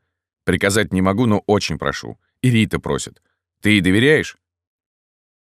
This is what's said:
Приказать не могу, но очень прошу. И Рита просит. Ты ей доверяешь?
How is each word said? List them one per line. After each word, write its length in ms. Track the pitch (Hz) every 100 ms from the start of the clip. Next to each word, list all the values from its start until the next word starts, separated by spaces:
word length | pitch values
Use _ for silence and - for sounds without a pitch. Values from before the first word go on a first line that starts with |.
| _ _ _ _
Приказать 480 | - 90 98 104 98
не 80 | 92
могу, 240 | 95 98
но 180 | 123 104 -
очень 320 | 101 - 76
прошу. 420 | 71 69 58 - _ _
И 80 | 127
Рита 280 | 117 107 -
просит. 440 | - 69 - - _ _ _ _
Ты 80 | 104
ей 100 | 107
доверяешь? 560 | 90 95 131 151 85 - _ _ _ _ _ _ _ _ _ _